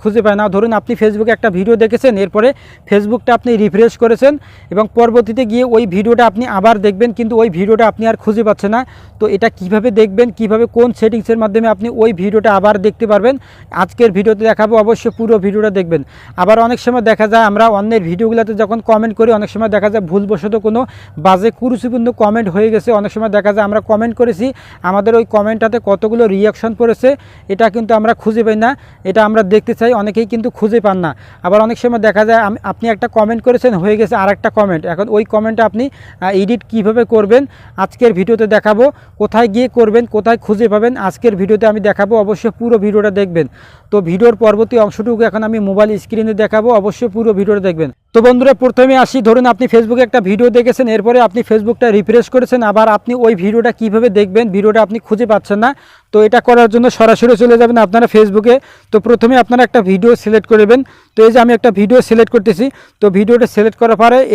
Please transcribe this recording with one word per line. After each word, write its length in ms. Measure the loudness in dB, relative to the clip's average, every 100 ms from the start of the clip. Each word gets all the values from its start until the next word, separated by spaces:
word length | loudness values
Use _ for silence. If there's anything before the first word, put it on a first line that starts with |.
খুঁজে 180 | -2 -2
পায় 140 | 0 0
না। 40 | -2
ধরুন, 160 | -2 -2 -2
আপনি 120 | -4 -2
Facebook-এ 320 | -2 -2 -2 -2
একটা 120 | -2 -2
ভিডিও 160 | 0 0
দেখেছেন, 300 | 0 0 0 0
এরপরে 240 | -2 0 0 -2 -10 -20 -4
Facebook-টা 400 | -2 -2 -4 -2 -2
আপনি 120 | 0 0
রিফ্রেশ 280 | 0 2 0 2
করেছেন 300 | 0 2 0 0 -6 -20 -8
এবং 120 | -4 -2 0
পরবর্তীতে 440 | 2 2 0 -2 -2
গিয়ে 140 | -2 0
ওই 80 | 0 0
ভিডিওটা 300 | -2 0 2 2
আপনি 140 | 0 -4 0
আবার 180 | 2 2 0
দেখবেন, 240 | 0 -2 -2
কিন্তু 160 | -4 0
ওই 80 | 0 0
ভিডিওটা 260 | 0 2 0
আপনি 140 | 0 -4
আর 60 | -2
খুঁজে 180 | -4 -2 -2
পাচ্ছেন 220 | -2 -2 -4
না। 40 | -6 -14 -20 -6
তো 40 | -2 0
এটা 120 | 0 -2
কিভাবে 300 | -4 -2 0 0
দেখবেন, 280 | 0 2 -2 -2
কিভাবে 260 | -2 0 0 0
কোন 120 | 0 0
সেটিংসের 380 | -2 -2 -2 -2
মাধ্যমে 260 | -2 -2 -2
আপনি 140 | -2 -4 -2
ওই 80 | -2 0
ভিডিওটা 280 | -2 -2 0 2
আবার 160 | 2 0 -2
দেখতে 180 | -2 -2
পারবেন, 220 | 0 0 -2 -8 -20 -12 -6
আজকের 280 | -6 0 0 2
ভিডিওতে 260 | 0 0 0
দেখাবো। 220 | 0 0 2
অবশ্যই 300 | 0 -2 -4 -4
পুরো 160 | -2 0
ভিডিওটা 260 | 0 -2 -2 -2
দেখবেন। 240 | -2 -4 -6 -16 -16 -2
আবার 140 | 2 2 2
অনেক 120 | -2 -2
সময় 180 | 0 0
দেখা 160 | 0 2
যায়, 120 | 2 2
আমরা 140 | 2 2 2
অন্যের 240 | 0 -2 -2
ভিডিওগুলোতে 420 | -2 -2 -2 -2 -4
যখন 160 | -4 -4 0
কমেন্ট 240 | 0 0 0
করি, 120 | 0 0
অনেক 100 | -2
সময় 160 | -6 -4 -2
দেখা 120 | -2
যায় 120 | -2 -4
ভুলবশত 440 | -4 -2 -4 -4 -4 -2
কোনো 140 | -4 -4 -10 -20 -4 0
বাজে 220 | 2 0 -2
কুরুচিপূর্ণ 480 | -4 -4 -4 -4 -4 0
কমেন্ট 180 | 0 0 -2
হয়ে 140 | -2 0
গেছে। 160 | 0 0 -2
অনেক 120 | -2
সময় 160 | -6 -4 -2
দেখা 140 | -2
যায় 100 | -2 -2
আমরা 120 | -4 -2
কমেন্ট 240 | -2 -2 -2
করেছি, 260 | -2 -2 -6 -8 -16 -10 -4
আমাদের 240 | -2 2 0
ওই 60 | 0
কমেন্টটাতে 440 | -2 -2 -2 -2 -2 -2
কতগুলো 340 | -2 -2 0 0
রিয়াকশন 380 | 0 -2 -2 -6 -2
পড়েছে, 280 | -2 0 0 -2 -6 -20 -10
এটা 140 | -2 -2
কিন্তু 180 | -2 -2 0
আমরা 140 | 0 -2
খুঁজে 200 | -2 -2 -2
পাই 100 | 0
না, 60 | -2 -4 -12 -12 -4
এটা 120 | 0 0
আমরা 140 | 0 0
দেখতে 180 | 0 0 -2
চাই, 100 | 0 0
অনেকেই 260 | -2 -4 -4
কিন্তু 160 | -4 -6 -4
খুঁজে 200 | -2 0 0
পান 100 | -2
না। 60 | -4 -8 -16 -10 0
আবার 120 | 0 0
অনেক 120 | -2
সময় 180 | -4 0 0
দেখা 160 | 0 2
যায় 120 | 2 0
আম-, 140 | -4 -8
আপনি 140 | -6 -4
একটা 120 | -4 -4 -2
কমেন্ট 240 | -2 -2 0
করেছেন, 260 | 0 0 0
হয়ে 140 | 0 0
গেছে 140 | 0 0
আর 60 | -2 -2
একটা 120 | -2 -2
কমেন্ট। 240 | -2 -2 -4
এখন 140 | -6 -2 -2
ওই 60 | -2
কমেন্টটা 300 | -2 -2 -2 -2
আপনি, 160 | -2 -6
আহ, 500 | -8 -20 -8 -4 -2
এডিট 200 | -2 -4 -4
কিভাবে 320 | -4 -2 0 0
করবেন 280 | 0 2 2 0 -8 -18 -8
আজকের 280 | -8 0 0 0
ভিডিওতে 280 | 0 -2 0
দেখাবো, 300 | 0 0 2 0 -2 -12 -8
কোথায় 260 | -4 0 0
গিয়ে 120 | 0 -2 0
করবেন, 260 | 2 2 0
কোথায় 240 | -2 -2 -2 -2
খুঁজে 200 | -2 0
পাবেন 200 | 0 -2 -2 -6
আজকের 240 | -2 -2 -2
ভিডিওতে 240 | 0 0 0
আমি 80 | 0 -2
দেখাবো। 240 | -2 0 0
অবশ্যই 280 | -2 -4 -6 -6
পুরো 180 | -2 0
ভিডিওটা 260 | 0 0 0 -2
দেখবেন। 260 | -2 -2 -4 -8 -20 -20 _
তো 40 | -4 -2
ভিডিওর 260 | 2 2 2
পরবর্তী 340 | 2 2 0 0
অংশটুকু 380 | 0 -2 -6 -2 -2
এখন 140 | -2 -4
আমি 100 | -4 -2
মোবাইল 220 | 0 0 -2
স্ক্রিনে 320 | -6 -6 -4 -2
দেখাবো, 260 | -2 0 0 0
অবশ্যই 300 | -2 -4 -6
পুরো 160 | -2 -2 0
ভিডিওটা 240 | -2 -2 -2
দেখবেন। 220 | -4 -6 -8 _
তো 40 | 2 4
বন্ধুরা, 260 | 4 2 2
প্রথমে 320 | 0 2 2 2
আসি, 140 | 2 0 2
ধরুন 160 | 2 2
আপনি 120 | 0 0
Facebook-এ 300 | 2 2 0 0
একটা 140 | 0 0
ভিডিও 200 | 0 2 2
দেখেছেন, 300 | 0 -2 -2 0
এরপরে 220 | 0 2 2
আপনি 140 | 0 -2
Facebook-টা 380 | -2 -2 -2 0 0
রিফ্রেশ 280 | 2 0 2
করেছেন, 260 | 0 0 0 0
আবার 160 | 2 2 0
আপনি 160 | -2 -2
ওই 80 | 0 0
ভিডিওটা 280 | 0 0 -2 -2
কিভাবে 280 | -2 0 0 0
দেখবেন, 260 | 0 0 0
ভিডিওটা 260 | 0 0 2 0
আপনি 120 | -4 -6
খুঁজে 200 | -4 0
পাচ্ছেন 260 | -2 -2 -2
না। 60 | -2 -4 _ _ _
তো 40 | 2 2
এটা 140 | 2 4
করার 200 | 4 4
জন্য 120 | 2 0 2
সরাসরি 360 | 2 4 4 4
চলে 140 | 4 4
যাবেন 180 | 4 2 2
আপনারা 200 | 2 2
Facebook-এ। 420 | 4 2 2 2 2 -2 _ _
তো 40 | -2 0
প্রথমে 280 | 2 2 2
আপনারা 200 | 2 2 2
একটা 120 | 2 0
ভিডিও 220 | 2 2 2
সিলেক্ট 240 | 2 -2 2
করবেন। 280 | 2 4 2 0 _ _
তো 40 | 2 4
এই 40 |
যে 40 | 4
আমি 80 | 4 2
একটা 140 | 0 0
ভিডিও 180 | 2 2 2
সিলেক্ট 220 | 2 2 2
করতেছি। 300 | 0 -2 -4 -6 -18 _
তো 60 | 0 2
ভিডিওটা 300 | 2 2 2
সিলেক্ট 220 | 0 -2 0
করার 160 | 0 2
পরে 160 | 4 2 2